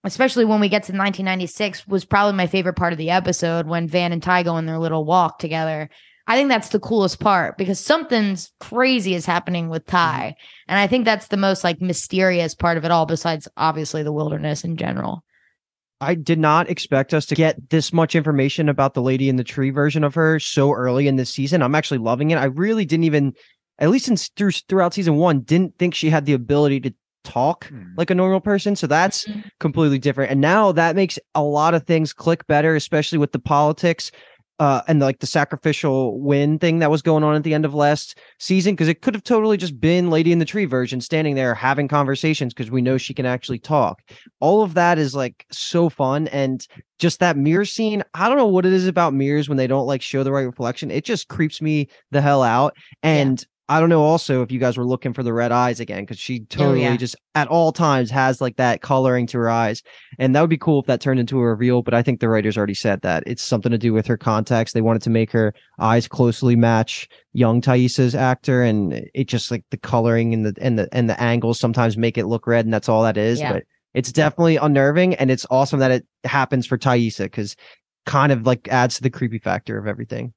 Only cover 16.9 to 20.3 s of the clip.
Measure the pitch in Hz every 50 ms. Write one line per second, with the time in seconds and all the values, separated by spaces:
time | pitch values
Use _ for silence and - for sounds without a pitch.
16.9 | 143 135 135 - - 151 - - 151 143 160 156 - - 143 _ - 160 143 -
17.9 | - 165 160 156 - 165 143 156 147 135 131 143 - - 156 147 139 139 135 135
18.9 | _ 135 123 131 131 127 135 135 131 127 120 - - 143 135 135 135 143 143 151
19.9 | 135 156 151 143 143 165 160 156